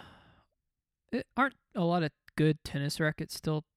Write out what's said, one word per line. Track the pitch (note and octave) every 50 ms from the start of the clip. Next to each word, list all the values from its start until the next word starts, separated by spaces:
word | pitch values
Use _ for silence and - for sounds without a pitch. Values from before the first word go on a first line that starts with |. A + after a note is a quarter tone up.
| - - - - - - - _ _ _ _ _ _ _ _ _ _ _ _ _ _ _
it, | A3 B3+ - - _
aren't | - C4+ C4+ - _ _ _ -
a | G#3 E3+
lot | E3+ F3 F3+ D#3+
of | D3 - _ _ - -
good | - D3+ D#3 D3+ - -
tennis | - - C#3+ C#3+ C#3+ - -
rackets | D#3+ D3+ D3+ - D#3+ - -
still | - - D#3+ D#3 D3+ - _ _